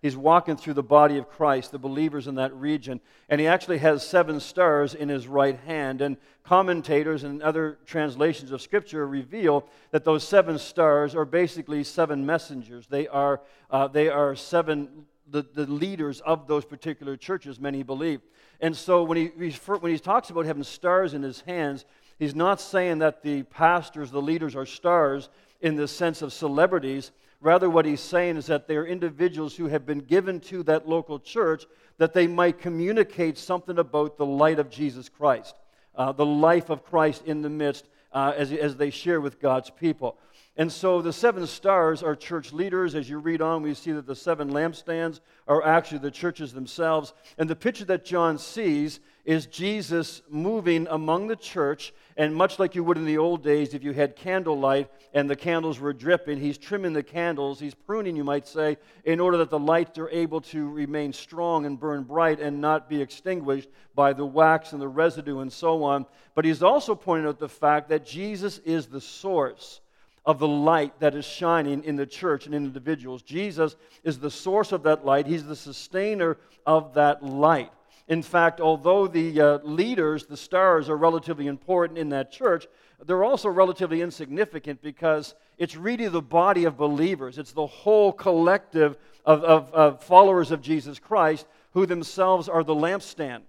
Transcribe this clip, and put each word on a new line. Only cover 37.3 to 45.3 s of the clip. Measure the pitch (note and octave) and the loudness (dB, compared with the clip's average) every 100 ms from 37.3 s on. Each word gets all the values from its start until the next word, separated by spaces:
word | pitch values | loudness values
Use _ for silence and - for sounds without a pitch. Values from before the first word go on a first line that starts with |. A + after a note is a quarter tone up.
| D3+ | -6
the | D3+ | -6
midst, | D3+ D3 C#3 - _ _ | -4 -4 -4 -12 _ _
uh, | C3 C3+ C#3+ | -2 -2 0
as, | C#3 | -4
as | D3 D3 C3 | -2 -4 -2
they | D3 | -4
share | C3+ F3 E3+ | -4 -2 -2
with | C#3+ - | -2 -4
God's | C#3+ C3 - | 0 0 -2
people. | _ E3 D3+ B2 - _ _ _ - | _ -4 -2 -6 -10 _ _ _ -4
And | D#3+ | -4
so | D#3 F#3+ F3+ | 0 0 2
the | E3 | 0
seven | D#3 A#3+ F#3+ E3 | 0 0 0 -6
stars | - G3 F#3+ D#3+ D#3+ | -4 2 4 2 0
are | E3 | -4
church | D3 - E3+ C#3 | -6 -6 -10 -8
leaders. | D3+ F#3+ F#3 F3+ | -6 -4 -2 -2
As | D3+ B2+ | -4 -8
you | D3+ | -6
read | D#3 E3 | -4 -2
on, | D#3+ E3 | -2 -2
we | D3+ | -4
see | C#3+ E3+ | -8 -6
that | D3+ | -8
the | B2+ C3+ | -8 -8
seven | - D#3+ C#3+ | -4 -4 -2
lampstands | C#3+ E3 D#3+ - E3 E3 D#3 _ | -2 -2 -4 -8 -4 -4 -8 _